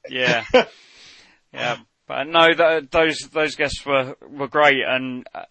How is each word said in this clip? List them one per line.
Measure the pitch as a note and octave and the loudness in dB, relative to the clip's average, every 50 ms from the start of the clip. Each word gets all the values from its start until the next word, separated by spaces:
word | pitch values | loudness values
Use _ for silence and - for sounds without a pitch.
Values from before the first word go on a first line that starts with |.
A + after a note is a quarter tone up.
| _ - | _ -12
Yeah. | - B2+ B2+ B2 B2 A#2 A2+ - - B3+ - - - _ _ _ _ - - - - - - _ _ _ _ _ _ | -6 -2 0 0 0 -2 -2 2 2 2 2 2 -6 _ _ _ _ -20 -20 -20 -20 -20 -20 _ _ _ _ _ _
Yeah. | B2+ A#2+ B2 A#2+ A#2 - _ _ _ _ _ | -6 -4 -4 -4 -6 -10 _ _ _ _ _
But | C3+ B2+ C3+ D3+ | -8 -8 -8 0
no, | E3 E3 E3 E3 E3 | 2 4 4 4 4
th-, | D#3 E3+ D#3+ D#3+ D#3+ C#3+ C3 | 4 2 2 2 0 -4 -2
those, | - E3 E3 D#3+ D3+ - - C3 C3+ | 0 0 0 2 0 -4 -10 -8 _
those | D#3 D#3 D3+ C3 | -2 -2 -2 -2
guests | - D3+ C#3 - - - | -4 -4 -4 -4 -8 -4
were, | C#3+ C#3 C3+ B2+ C3 C#3 - - - | 0 0 0 0 -2 -8 -16 -20 -20
were | - C3 C#3 B2+ | -10 -10 -10 -4
great, | - D3+ D3+ D3 C#3 C3 A#2 - | 2 4 4 4 4 4 0 -2
and, | B2+ B2+ C3 B2+ B2+ B2+ - - _ - F2+ - | -2 -4 -4 -6 -10 -12 -14 -14 _ -16 -16 -16